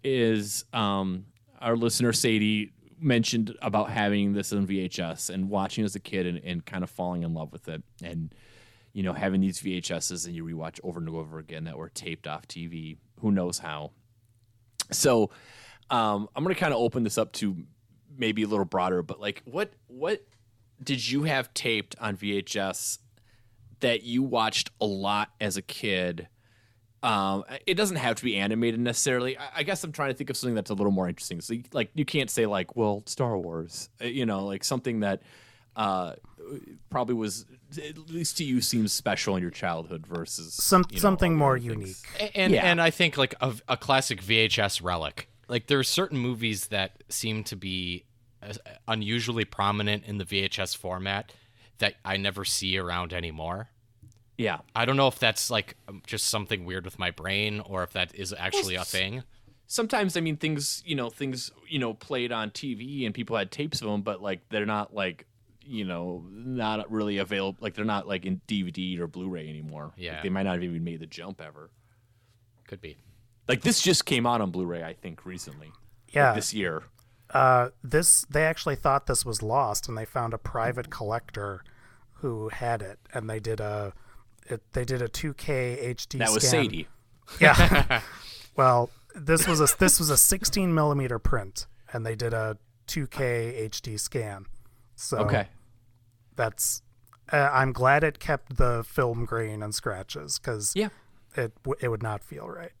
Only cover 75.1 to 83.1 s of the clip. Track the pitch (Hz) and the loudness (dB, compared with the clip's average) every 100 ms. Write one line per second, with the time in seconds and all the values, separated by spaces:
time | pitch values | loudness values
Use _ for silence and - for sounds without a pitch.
75.1 | 78 92 90 - 73 76 - - - _ | -14 -14 -12 -14 -16 -20 -20 -20 -20 _
76.1 | 147 135 107 - 107 90 78 - _ - | 4 6 4 0 -2 -2 -2 -8 _ -20
77.1 | _ _ 135 131 127 123 - 127 151 170 | _ _ 6 8 6 4 -4 0 2 6
78.1 | - - 147 156 165 - 139 147 139 - | 4 4 2 2 2 -2 0 4 2 2
79.1 | 123 127 104 107 127 123 104 - 113 110 | -2 0 -4 2 2 2 -2 -4 -8 -6
80.1 | 131 117 113 - 123 113 123 123 - 104 | -4 -2 -4 -4 -2 0 -2 -6 -6 -4
81.1 | 117 - - 101 95 - - - - - | -4 -4 -8 -6 -8 -14 -20 -20 -20 -20
82.1 | - 143 113 107 - 120 117 98 101 - | -8 -4 -4 -6 -4 -2 -2 -4 -14 -10